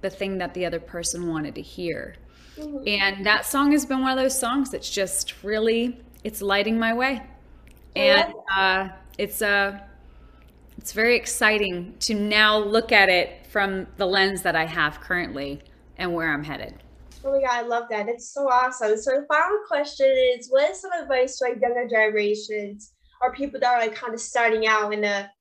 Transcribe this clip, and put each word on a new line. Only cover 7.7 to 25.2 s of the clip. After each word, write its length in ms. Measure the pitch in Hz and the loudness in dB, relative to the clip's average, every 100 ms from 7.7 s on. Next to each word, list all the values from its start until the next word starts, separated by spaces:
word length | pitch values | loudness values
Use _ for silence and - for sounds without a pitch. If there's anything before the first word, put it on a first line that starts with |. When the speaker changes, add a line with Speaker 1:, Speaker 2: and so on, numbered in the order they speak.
| - - - | -20 -12 2
Speaker 2:
I 200 | 180 196 | 4 6
love 80 | - | 4
Speaker 1:
And, 60 | - - 190 | -4 -4 0
uh, 340 | 190 190 190 - - - | 2 2 -2 -12 -20 -6
it's, 240 | 208 - | -6 -2
uh, 380 | 208 202 196 202 - - - - - - - - - - | 0 2 2 -2 -16 -20 -20 -20 -20 -20 -20 -20 -20 -16
it's 140 | - | -10
very 240 | 202 226 240 | 0 2 2
exciting 800 | - - 220 214 202 175 180 - | 0 0 2 2 0 -4 -8 -8
to 120 | - | -4
now 440 | 214 208 208 214 214 | -2 0 4 4 4
look 320 | 208 214 226 | 2 0 4
at 180 | 220 190 | 6 6
it 380 | 180 - - - | 6 2 -6 -6
from 400 | 214 196 190 185 - | -2 0 -2 -8 -4
the 80 | 196 | 0
lens 380 | 190 190 196 | 2 2 0
that 120 | 180 160 | 0 0
I 100 | 160 | 0
have 340 | 170 151 - | 0 -2 -2
currently 600 | - 180 160 135 143 143 - - - - | -4 -4 -4 -8 -8 -10 -16 -20 -20 -8
and 160 | 180 | -6
where 180 | 170 160 | -2 -2
I'm 120 | 147 | -2
headed. 320 | 147 143 - - - - - - | -4 -10 -12 -16 -20 -20 -20 -10
Speaker 2:
Oh 80 | 269 | -2
my 80 | 269 | 0
God, 100 | 262 | 2
I 80 | 240 | 0
love 240 | 240 233 233 | 0 -4 -2
that. 160 | 214 208 | -4 -4
That's 200 | 233 - | -6 -8
so 160 | - 277 | -4 2
awesome. 480 | 247 254 262 214 214 | 4 2 0 0 0
So 140 | 269 | 2
the 140 | 262 285 | -2 2
final 280 | 302 349 415 427 | 2 2 0 -2
question 460 | 294 294 - 269 262 254 247 | -2 -2 2 2 4 2 0
is, 120 | 240 | 2
what 200 | 262 294 | 2 2
is 120 | 381 | -2
some 100 | 381 | -6
advice 460 | 349 269 254 254 - | -6 -2 0 0 0
to, 80 | 247 | -4
like, 120 | 233 | 0
younger 260 | 240 240 240 | 0 0 0
generations 1040 | 226 220 214 208 208 214 214 202 208 - _ _ _ | 2 2 2 0 -2 -4 -8 -8 -12 -20 _ _ _
or 100 | 254 | -4
people 280 | 254 277 262 | -2 -8 -2
that 80 | 247 | 0
are, 60 | 247 | 2
like, 160 | 226 214 | 0 -4
kind 180 | 247 | -10
of 60 | 226 | -8
starting 480 | - 254 233 220 220 | -4 0 2 2 2
out 260 | 214 208 | 2 0
in 80 | 208 | -2
the 260 | 208 202 | 0 -2